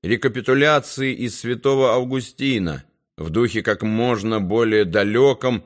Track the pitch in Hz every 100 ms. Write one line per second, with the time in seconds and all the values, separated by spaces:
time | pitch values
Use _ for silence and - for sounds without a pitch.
0 | 92 113 131 120 113 131 147 147 - -
1 | 135 - 120 - 117 120 135 135 131 120
2 | 123 131 117 - 135 117 87 67 - _
3 | _ - 80 87 117 110 107 104 110 110
4 | 123 113 107 110 90 110 113 107 98 101
5 | 101 110 139 127 131 113